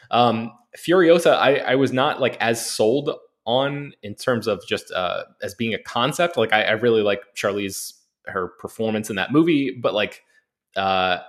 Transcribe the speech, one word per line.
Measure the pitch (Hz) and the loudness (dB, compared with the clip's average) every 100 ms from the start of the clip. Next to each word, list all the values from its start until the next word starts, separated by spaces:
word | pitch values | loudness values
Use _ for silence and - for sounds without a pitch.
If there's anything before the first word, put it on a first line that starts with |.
| - | -4
Um, | 113 120 113 117 - _ - | 0 2 0 -6 -14 _ -8
Furiosa, | - 180 165 170 165 135 | 0 4 6 6 4 4
I, | 117 143 | 4 2
I | - 131 | 0 0
was | 131 | 2
not, | 127 143 - | 0 0 0
like, | 123 - | -2 0
as | 113 117 - | -2 -2 -4
sold | - 110 135 147 - - _ | 0 2 2 -2 -8 -12 _
on | - 123 139 143 143 - | -2 0 0 -4 -10 -14
in | 104 101 | -14 -6
terms | - 120 107 | -2 -2 0
of | 98 - | -4 -2
just, | 101 - | -6 -4
uh, | - 90 92 - _ | -4 -2 -4 -8 _
as | 104 | -10
being | 95 113 | -6 -4
a | 101 | -4
concept. | - 120 127 151 175 135 | -6 -2 -2 0 -2 0
Like, | 110 | 2
I, | 107 | 2
I | 95 | 2
really | 107 120 113 | 2 4 4
like | 101 101 - - | 2 0 -6 -4
Charlize, | 107 101 98 92 - - _ _ | -2 -2 -4 -8 -12 -16 _ _
her | - 95 90 - | -10 -6 -6 -8
performance | - - 110 107 107 | -12 -6 -4 -2 -4
in | 101 | -4
that | 92 | 2
movie, | 147 165 151 135 127 | 2 4 2 0 -2
but, | 117 | -2
like, | 101 104 - _ _ _ _ _ | 0 -2 -4 _ _ _ _ _
uh, | - 95 95 92 87 | -4 0 2 2 0